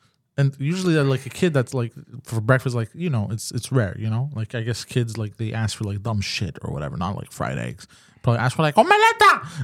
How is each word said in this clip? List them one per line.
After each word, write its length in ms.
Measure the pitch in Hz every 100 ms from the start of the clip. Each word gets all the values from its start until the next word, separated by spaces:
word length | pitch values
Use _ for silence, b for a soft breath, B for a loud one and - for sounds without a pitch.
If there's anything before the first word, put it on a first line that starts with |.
| _ _ _ -
And 160 | 139 135
usually, 380 | 139 185 185 156
uh, 40 | 139
like, 200 | 131 127
a 40 |
kid 240 | - 180
that's, 200 | 143 120
like, 200 | 131 117 - - 120 -
for 160 | 113
breakfast, 340 | 107 131 131 120
like, 140 | 110
you 160 | 156 175
know, 200 | 120 101
it's, 200 | 110 -
it's 200 | 117 -
rare, 240 | 131 98 -
you 120 | 110
know? 200 | 113 139 123
Like, 180 | 107
I 100 | 120
guess 200 | 110 110
kids, 340 | - 131 113 110
like, 200 | 104 -
they 160 | 110
ask 240 | 113 110 -
for, 80 | 107
like, 180 | 101
dumb 160 | 113 107
shit 380 | - - 92 -
or 120 | 85
whatever, 240 | 71 73 -
not, 180 | 90 98
like, 160 | -
fried 260 | - - 65
eggs. 300 | 60 - - b b b
Probably 200 | 127 117
ask 120 | 127 -
for, 40 |
like, 120 | 156 143
"Omeletta!" 720 | 320 415 440 453 403 311 B 156